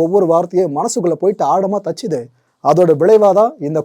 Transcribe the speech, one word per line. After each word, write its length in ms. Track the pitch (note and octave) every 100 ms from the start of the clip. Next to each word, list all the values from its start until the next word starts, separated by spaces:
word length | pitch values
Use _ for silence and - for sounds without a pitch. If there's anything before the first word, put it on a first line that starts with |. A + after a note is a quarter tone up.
ஒவ்வொரு 240 | E3 G3+ F3
வார்த்தையும் 420 | E3 F3 F3+ F3+ C#3+
மனசுக்குள்ள 380 | A3 B3 F3 D#3
போயிட்டு 220 | F#3 G#3+ D3
ஆழமா 260 | E3+ G3 G3+ G3
தச்சுது. 340 | E3 G#3+ C#3+ A#2+ _ _ _
அதோட 280 | C#3 D#3+ F3 D3
விளைவா 300 | F3 A3 G3+ F#3+
தான் 140 | A3+ D4+ D3
இந்த 120 | D#3